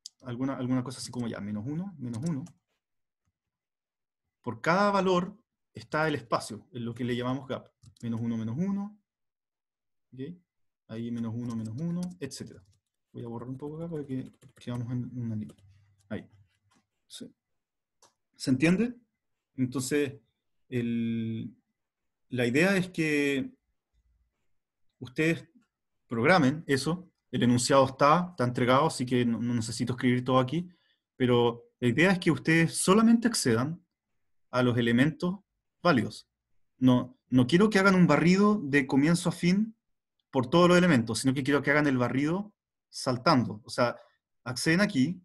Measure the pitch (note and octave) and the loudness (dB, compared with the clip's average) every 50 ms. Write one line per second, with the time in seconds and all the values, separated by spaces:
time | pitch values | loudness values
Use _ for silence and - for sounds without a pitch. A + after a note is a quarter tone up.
0 | - - _ _ - B2 A#2+ A#2 C3 C#3 C3+ - B2+ B2 B2+ B2+ B2 C3 B2 - | -20 -20 _ _ -14 -12 -10 -6 -6 -6 -6 -6 -4 -2 -2 -2 -2 -4 -8 -12
1 | - - - B2 A#2+ A#2 G#2+ G2 G2+ G#2 G#2+ G#2+ G#2+ C3+ D3 D#3+ F#3 G3+ F#3 C#3+ | -14 -12 -8 -8 -6 -6 -6 -8 -8 -8 -8 -8 -8 -8 -8 -8 -8 -10 -12 -12
2 | C3 A#2+ A#2 A2+ C3+ F3 E3 B2+ - - - _ _ _ _ _ _ _ _ _ | -10 -10 -8 -6 -6 -6 -6 -6 -8 -12 -16 _ _ _ _ _ _ _ _ _
3 | _ _ _ _ _ _ _ _ _ _ _ _ _ _ _ _ _ _ _ _ | _ _ _ _ _ _ _ _ _ _ _ _ _ _ _ _ _ _ _ _
4 | _ _ _ _ _ _ _ _ - B2 G#2+ A2+ - D#3 E3 F#3+ G3+ G3+ G3 G3 | _ _ _ _ _ _ _ _ -12 -10 -10 -4 0 0 2 2 2 2 2 2
5 | F#3 F#3 F#3 F3 F3 F3+ - _ _ _ _ _ _ _ - G#2+ G#2+ - - D3+ | 2 2 2 0 0 -4 -8 _ _ _ _ _ _ _ -20 -20 -14 -6 -4 -2
6 | D#3 D#3 D3+ C3+ B2 - - - - - A2 G2 - _ - B2 A#2 A#2 A#2 A#2+ | -2 0 -2 -4 -6 -4 -4 -4 -4 -6 -14 -14 -16 _ -12 -10 -10 -8 -8 -6
7 | B2+ A#2 B2 A#2+ A#2+ B2 C3 C#3 C3 B2+ B2 G#2+ - _ _ _ _ - _ - | -4 -4 -4 -4 -2 -4 -4 -4 -6 -8 -10 -10 -10 _ _ _ _ -20 _ -12
8 | - A#2 A#2 A2+ A#2 A#2 A#2 A2+ A2 A2 A#2 C#3+ F3+ G3 G3 G3 G3+ G#3 G#3 _ | -10 -8 -6 -6 -4 -4 -6 -6 -6 -6 -6 -6 -4 -4 -4 -6 -8 -10 -14 _
9 | _ _ _ _ _ _ _ _ _ _ _ _ _ _ _ _ _ _ _ _ | _ _ _ _ _ _ _ _ _ _ _ _ _ _ _ _ _ _ _ _
10 | _ _ - B2+ C3 D3+ F3+ F3+ _ _ _ _ _ _ _ _ _ - A#2 A2+ | _ _ -16 -14 -12 -12 -14 -18 _ _ _ _ _ _ _ _ _ -16 -12 -10
11 | A2+ A#2 A#2 A#2 A#2 A2+ A2 A#2 A#2+ A#2 A#2 A2+ A2 A2 A2 C3 E3 E3+ E3+ F3 | -8 -8 -6 -6 -6 -6 -6 -8 -8 -8 -8 -8 -8 -8 -8 -8 -6 -6 -6 -6
12 | F3+ F3+ - - C#3+ C3 - - A2+ - - - _ _ _ _ _ _ _ _ | -8 -8 -10 -12 -12 -12 -12 -12 -16 -16 -16 -20 _ _ _ _ _ _ _ _
13 | _ _ - A#2+ A#2+ A#2 A2+ A#2 A#2 B2 C3+ C3+ D3 D3 D3+ D#3 E3 E3+ E3+ D3+ | _ _ -16 -14 -12 -10 -10 -12 -10 -12 -12 -12 -12 -12 -12 -10 -10 -8 -8 -8
14 | C#3+ C3 C3 C3 B2+ - _ _ _ - _ - - - B2 B2 B2 A#2 B2+ B2 | -8 -8 -8 -8 -8 -10 _ _ _ -20 _ -18 -12 -10 -8 -8 -6 -6 -6 -6
15 | A#2+ - A#2+ B2 A#2+ A2+ A2+ G#2+ G#2+ - - _ _ _ _ _ _ _ _ _ | -8 -8 -10 -10 -8 -6 -6 -8 -8 -10 -14 _ _ _ _ _ _ _ _ _
16 | _ - A2 F2+ - - _ _ _ _ _ _ _ _ _ _ _ _ _ _ | _ -12 -12 -12 -12 -14 _ _ _ _ _ _ _ _ _ _ _ _ _ _
17 | _ _ - - - - _ _ _ _ _ _ _ _ _ _ _ _ _ _ | _ _ -20 -20 -20 -20 _ _ _ _ _ _ _ _ _ _ _ _ _ _
18 | _ _ _ _ _ _ _ - - - C3 B2+ D#3 D#3+ F3+ F#3+ A3+ B3 B3 - | _ _ _ _ _ _ _ -10 -2 -2 0 2 2 2 2 2 0 -2 -4 -10
19 | _ _ _ _ _ _ _ _ _ _ _ - C3 B2+ B2 C#3+ C3 - D3+ D3 | _ _ _ _ _ _ _ _ _ _ _ -6 -6 -4 -4 -6 -6 -2 -2 -2
20 | D3 C3+ - - _ _ _ _ _ _ _ _ _ - C3+ B2 A#2+ A#2 A#2 A#2 | -2 -2 -6 -12 _ _ _ _ _ _ _ _ _ -8 -6 -6 -4 -4 -4 -4
21 | A#2 A#2 A2+ A2+ A2+ A2+ A2 A2+ A#2 A#2 - _ _ _ _ _ _ _ _ _ | -4 -4 -4 -4 -6 -6 -6 -8 -10 -12 -14 _ _ _ _ _ _ _ _ _
22 | _ _ _ _ _ - - B2 B2 A#2+ A#2 C#3+ E3+ F#3+ G3 F#3+ F3 F3+ - - | _ _ _ _ _ -10 -4 -2 -2 0 2 2 2 2 2 0 -2 -4 -4 -4
23 | D#3+ D#3 D3+ D3 C#3+ C#3 C#3 C3+ C3 C3 - _ _ _ _ _ _ _ _ _ | -2 0 0 0 0 0 0 -2 -4 -6 -10 _ _ _ _ _ _ _ _ _
24 | _ _ _ _ _ _ _ _ _ _ _ _ _ _ _ _ _ _ _ - | _ _ _ _ _ _ _ _ _ _ _ _ _ _ _ _ _ _ _ -18
25 | B2+ A2+ B2+ - D#3 D#3+ E3 - - - _ _ _ _ _ _ _ _ _ _ | -18 -12 -4 -2 0 0 0 -2 -6 -16 _ _ _ _ _ _ _ _ _ _
26 | _ - B2 A#2 A2+ D3 F#3 F#3 C#3+ B2+ C#3+ D#3 - - C#3 C3 - D#3 E3 F3+ | _ -8 -4 0 2 4 4 4 4 2 0 -2 -4 -4 -4 -2 -2 -4 -6 -6
27 | - - _ _ _ _ - B2+ B2 A#2+ B2 B2 B2 - C#3+ C3+ C3 C3 C3 - | -8 -16 _ _ _ _ -4 0 2 2 2 2 2 4 4 4 4 4 2 2
28 | C#3+ C#3+ D#3 F3 F3+ F3+ - - B2 A#2+ B2 B2+ B2 A#2+ B2+ C3+ D3+ D#3+ D3+ - | 4 4 4 4 0 -2 -4 -4 -4 -2 -2 0 2 2 4 4 2 0 -2 -4
29 | C3+ B2 B2+ B2 B2 A#2+ A#2 G#2+ A#2 A#2+ A#2+ A#2 A2 A2+ A2 - B2 A#2 B2 - | -6 -2 0 0 0 0 -2 -2 -4 -4 -4 -4 -4 -6 -6 -6 -6 -6 -4 -2
30 | - B2+ B2 B2 B2+ B2+ B2+ B2+ C3 C3 D3 E3 F3 - - _ _ _ _ _ | 0 0 0 0 0 2 2 2 2 2 -2 -6 -6 -6 -12 _ _ _ _ _
31 | _ _ _ - C3 B2 B2 A#2+ A#2+ A#2+ A#2 - - _ _ - A#2+ A#2+ A#2+ - | _ _ _ -2 2 4 4 4 4 2 0 -2 -10 _ _ -2 -2 0 2 4
32 | D#3+ F#3+ G3 F#3 - E3+ D3+ - - - D#3+ E3 E3 D#3 - - - - F#3+ G#3+ | 4 4 4 2 2 0 0 0 2 2 2 4 2 2 0 -2 2 2 4 4
33 | A3+ A3+ A#3 A#3 - - - - - C3 A2+ A2 B2+ D3+ E3 - _ _ _ _ | 6 6 4 4 2 0 -2 0 0 0 2 2 0 -2 -6 -8 _ _ _ _
34 | _ _ _ _ _ _ _ _ _ _ - B2 B2+ B2 A#2 A#2+ A#2 A#2 A#2 A#2+ | _ _ _ _ _ _ _ _ _ _ -2 0 2 2 2 2 2 2 4 4
35 | C3+ D#3 D#3 - - F3+ F#3 G3+ _ _ _ _ _ _ _ _ - F3 E3 A#2+ | 2 2 0 -2 -4 -4 -6 -6 _ _ _ _ _ _ _ _ 0 2 2 2
36 | G#2+ A2 - - - _ _ _ _ _ _ _ _ _ _ - B2+ B2+ B2 B2 | 0 -2 -6 -14 -20 _ _ _ _ _ _ _ _ _ _ 0 2 4 4 4
37 | B2 - - _ _ - B2+ B2+ B2 B2+ E3+ F3 G#3+ G#3+ G#3+ G3 F#3+ G3+ F#3+ F#3 | 2 -4 -12 _ _ 0 2 2 4 4 4 4 4 4 4 4 4 4 6 6
38 | F3+ C#3+ D3 C#3 D#3 E3+ F#3 F#3+ G#3 G#3 G#3+ G#3+ - C#3 C3+ C#3+ C3+ C3+ D3 C3+ | 6 6 6 4 6 4 4 6 4 4 2 2 0 2 2 2 2 2 2 2
39 | C#3 D#3 E3+ E3+ - F3 - - - F3 F#3 G3+ A3 A3+ - _ _ _ _ _ | 4 4 2 2 0 -2 -4 -2 0 0 2 2 0 -2 -4 _ _ _ _ _
40 | _ _ _ _ _ _ - C3+ A#2+ - - E3+ F3+ F3 F3+ F3 F3 F3+ D#3 A#2+ | _ _ _ _ _ _ -2 -2 -2 4 4 6 6 8 8 6 6 6 4 4
41 | A#2 A2+ A2 - - C3 C3 C#3+ C3+ C3 C#3 C#3+ C3 C#3+ C#3+ D3+ D3 C#3+ C3 B2 | 2 0 -4 -2 0 -2 0 0 0 0 0 0 2 2 2 2 2 2 2 2
42 | B2 A#2+ A#2+ C3+ C#3+ D3+ E3 F#3+ G#3 - _ _ _ _ _ _ _ _ - - | 0 0 0 -2 -2 -2 -2 -4 -6 -8 _ _ _ _ _ _ _ _ -14 -8
43 | - C#3 B2+ A#2+ - F3 D#3+ C3 A2 G#2+ A2 G#2 - - - - B2 A#2+ A#2+ - | -4 -2 -2 0 2 4 4 4 2 0 -6 -12 -14 -10 -2 0 0 0 0 -6
44 | - _ _ _ _ _ _ _ - A#2+ B2 B2+ - E3+ D#3+ F3+ G#3 - - C3 | -14 _ _ _ _ _ _ _ -12 -10 -8 -4 0 0 2 2 2 0 2 0
45 | B2+ D#3+ F#3 F3+ | 0 0 -2 -8